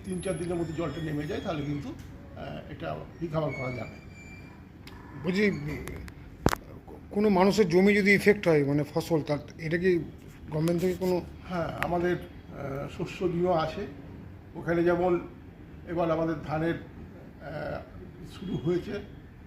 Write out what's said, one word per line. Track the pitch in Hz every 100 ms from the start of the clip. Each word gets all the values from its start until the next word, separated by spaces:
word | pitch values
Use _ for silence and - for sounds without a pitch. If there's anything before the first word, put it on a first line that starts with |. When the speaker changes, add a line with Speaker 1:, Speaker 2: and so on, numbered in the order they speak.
Speaker 1:
তিন | - 185
চার | 190 160
দিনের | 170
মধ্যে | 175 165 156
জলটা | 165 156
নেমে | 156 147 151
যায় | 226
তাহলে | 220 160
কিন্তু, | 139 143 226
আহ, | 339 - - - - - 151 -
এটা | - 165 151 147 -
রিকভার | 165 156 147
করা | 131 127
যাবে। | 123 107 - - - - - - - - - - - - 139
Speaker 2:
বলছি, | 165 185 208 156 147 139 - - - - - - - - - - - - -
কোনো | 202 214
মানুষের | 190 196 196 190
জমি | 175 196
যদি | 208 196
এফেক্ট | 196 202 208 175
হয়, | 156
মানে | 139 143 147
ফসল, | 165 160 160
তার, | - 143 - -
এটা | 160 175
কি | 185 175 - - - - -
গভর্নমেন্ট | 156 165 175
থেকে | 185
কোনো? | 175 185 180 160 - -
Speaker 1:
হ্যাঁ, | 185 151 113
আমাদের, | - 175 175 170
আহ, | - - - 151 139 139 143 -
শস্য | 175 -
বীমা | 180 170 180 165
আছে। | 156 208 208 - - - - - -
ওখানে | 160 135 170
যেমন | 170 175 180 175 - - - - - - -
এবার | 170 165
আমাদের | 160 165 156 -
ধানের, | 156 165
আহ, | 151 - - - - - - 143 151 147 147 - - - - - -
শুরু | 185 165
হয়েছে | 156 175 - 202 - - - -